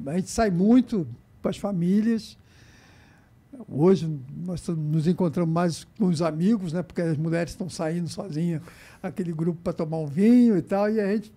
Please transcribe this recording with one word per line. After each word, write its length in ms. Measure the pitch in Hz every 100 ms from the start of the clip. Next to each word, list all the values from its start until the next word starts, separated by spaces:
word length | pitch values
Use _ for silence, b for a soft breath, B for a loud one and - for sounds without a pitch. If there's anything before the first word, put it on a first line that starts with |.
| 139
a 60 | 175
gente 140 | 190
sai 200 | - 220
muito 580 | 170 202 254 247 214 135 120 _ -
com 40 | -
as 80 | -
famílias. 800 | 202 185 175 202 220 226 - - b b b b b b b b b _ _ 269 -
Hoje 400 | 127 175 185 160 147 131 147 180
nós 200 | 175 -
nos 400 | 165 151 160 156
encontramos 460 | 180 180 175 165
mais 300 | 165 175 - - -
com 80 | 180
os 160 | 156
amigos, 500 | 170 156 185 233 180
né? 100 | 175
Porque 180 | - -
as 160 | 165 147
mulheres 340 | 160 165 165
estão 160 | - 190
saindo 380 | - 160 175 165
sozinhas, 540 | - 202 151 170 156 B B B B
aquele 320 | 190 - 175
grupo 260 | 160 170 170
pra 100 | 180
tomar 240 | 170 160 160
um 80 | 151
vinho 500 | 143 214 247 240 185
e 40 |
tal, 280 | 123 196 214
e 100 | 220
a 140 | 196
gente 200 | 214 -